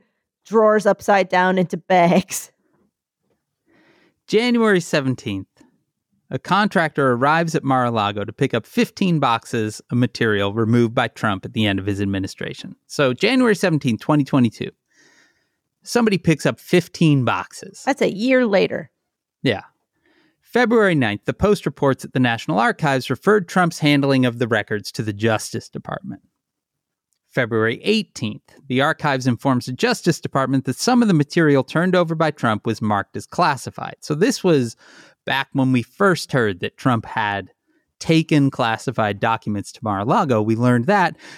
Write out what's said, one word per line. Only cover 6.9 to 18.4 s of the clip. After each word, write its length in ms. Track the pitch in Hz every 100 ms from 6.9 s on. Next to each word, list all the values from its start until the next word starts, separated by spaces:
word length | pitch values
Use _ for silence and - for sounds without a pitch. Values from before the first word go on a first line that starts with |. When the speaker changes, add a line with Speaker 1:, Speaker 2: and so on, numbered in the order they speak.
| - 135
Speaker 2:
arrives 420 | 120 139 160 170 156
at 80 |
Mar-a-Lago 640 | 135 131 120 113 101 104 101
to 80 |
pick 200 | - 135
up 120 | 117 -
fifteen 540 | - 220 - 190 160
boxes 640 | 135 113 - 120 107 - -
of 80 | 120
material 560 | 123 - 117 101 101
removed 400 | 107 110 120 117
by 140 | 120 117
Trump 380 | - 113 92 -
at 80 |
the 120 | 113 107
end 140 | 98
of 60 | 95
his 160 | 98
administration. 760 | 101 98 95 - - - - - -
So 260 | - 135
January 420 | 123 208 262 247 196
seventeenth, 460 | 190 156 131 110
twenty 220 | - 151
twenty-two, 480 | 135 143 120 - 92 - _ _ _ _ _ _ _ _ _ _
somebody 340 | - 240 220 196
picks 280 | - 151 151
up 140 | 117
fifteen 640 | - 180 170 - 160 143
boxes. 600 | 117 95 87 - - - -
Speaker 1:
That's 160 | 277
a 100 | -
year 340 | 180 247 254